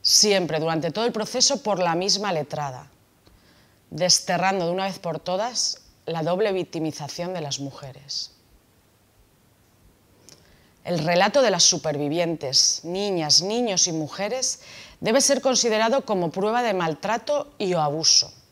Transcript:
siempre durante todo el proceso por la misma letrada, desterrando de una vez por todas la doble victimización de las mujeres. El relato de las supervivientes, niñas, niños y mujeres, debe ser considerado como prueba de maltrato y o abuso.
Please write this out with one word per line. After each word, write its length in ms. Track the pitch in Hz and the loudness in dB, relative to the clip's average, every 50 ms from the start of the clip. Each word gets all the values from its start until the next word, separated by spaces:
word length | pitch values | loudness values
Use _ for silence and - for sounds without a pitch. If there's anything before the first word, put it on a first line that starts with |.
| - | 2
siempre 560 | - - - - 214 202 190 180 151 156 156 | 4 4 6 6 6 4 4 2 0 0 0
durante 320 | 151 165 160 160 147 165 | 0 0 0 0 0 -2
todo 140 | 147 208 226 | -2 0 -2
el 60 | 247 | 0
proceso 520 | - 214 190 - - 254 247 - 285 202 - | 0 -2 -4 -4 0 0 2 2 0 0 0
por 160 | 220 202 175 | -2 0 2
la 160 | 180 170 165 | 2 0 2
misma 360 | 170 185 202 202 202 208 208 | 0 0 0 -2 -2 0 -2
letrada, 600 | 180 156 143 - - 147 147 139 127 123 147 - _ _ _ _ _ _ _ - - _ _ _ _ _ _ _ _ _ _ _ | -2 -2 -4 -6 -8 -8 -8 -8 -10 -12 -18 -20 _ _ _ _ _ _ _ -20 -20 _ _ _ _ _ _ _ _ _ _ _
desterrando 760 | 170 156 180 180 170 - - - 180 165 175 190 196 196 170 | -6 -2 2 2 2 2 2 0 0 2 2 2 2 2 0
de 60 | 170 | 0
una 140 | 180 185 190 | -2 -2 -2
vez 140 | 196 180 - | -4 -6 -6
por 200 | - 175 156 156 | -8 -6 -6 -6
todas 640 | - 175 180 185 214 247 240 208 - - - - _ - _ _ _ | -4 -4 -2 -2 -2 -4 -4 -4 -4 -4 -4 -8 _ -20 _ _ _
la 160 | - 165 165 | -8 -6 -4
doble 300 | 160 160 180 185 220 214 | -2 -2 0 0 0 0
victimización 800 | 190 185 165 - - 170 156 156 143 - 151 139 - - 175 175 185 | 0 -2 -4 -4 -6 -4 -4 -4 -4 -6 -10 -10 -8 -8 -6 -6 -6
de 80 | 175 | -6
las 180 | 151 143 135 135 | -6 -6 -6 -6
mujeres. 720 | 139 139 131 - - 135 123 143 139 - - - - - - _ _ _ _ _ _ _ _ _ _ _ _ _ _ _ _ _ _ _ _ _ _ _ _ _ _ _ _ _ _ - _ _ _ _ _ _ _ - - _ _ _ - _ _ _ _ _ _ | -8 -10 -10 -12 -16 -16 -16 -18 -14 -10 -8 -8 -8 -10 -14 _ _ _ _ _ _ _ _ _ _ _ _ _ _ _ _ _ _ _ _ _ _ _ _ _ _ _ _ _ _ -20 _ _ _ _ _ _ _ -20 -20 _ _ _ -20 _ _ _ _ _ _
El 160 | - 180 165 | -4 -2 -2
relato 420 | 151 165 175 175 190 214 - 285 | 0 2 4 4 4 4 4 4
de 80 | 262 220 | 4 4
las 140 | 190 175 - | 4 4 4
supervivientes, 1160 | - 180 156 - 156 147 143 147 143 151 175 170 170 165 156 - 131 135 - - - - - - | 2 2 2 -2 -4 -2 -2 -2 -2 0 0 0 0 -2 -4 -4 0 2 2 2 2 0 -2 -6
niñas, 580 | 165 175 190 202 208 190 170 156 147 143 - | -6 -4 -4 -2 -2 -2 -2 0 2 2 2
niños 460 | 165 196 214 240 247 226 190 170 - | 2 2 -2 0 0 0 0 0 0
y 40 | 180 | 0
mujeres, 680 | 165 160 156 143 - - 196 214 240 262 254 - - - - - - - - - - _ | 0 -4 -4 -6 -6 -6 -4 -4 -4 -4 -4 -6 -6 -8 -12 -20 -20 -20 -20 -20 -16 _
debe 220 | - 196 240 277 | -2 2 2 4
ser 200 | 262 - 277 262 | 4 4 2 2
considerado 640 | - 277 254 220 - 240 214 220 220 233 247 277 - | 2 2 2 2 2 2 2 2 2 2 2 0 0
como 240 | - 214 185 175 165 | 0 0 0 0 -2
prueba 320 | - 190 190 214 226 247 | -2 -2 -2 0 0 0
de 140 | 247 233 196 | 0 0 0
maltrato 760 | 185 175 165 151 143 - 196 220 233 - - 294 285 - - - | 0 0 -2 -2 -2 -2 -2 -2 -2 -2 -2 -2 -2 -2 -6 -6
y 160 | _ 214 185 180 | _ -2 0 2
o 80 | 165 | 2
abuso. 500 | 151 147 143 160 160 - - - - - - - _ _ | 2 0 0 2 2 4 4 4 2 0 -8 -20 _ _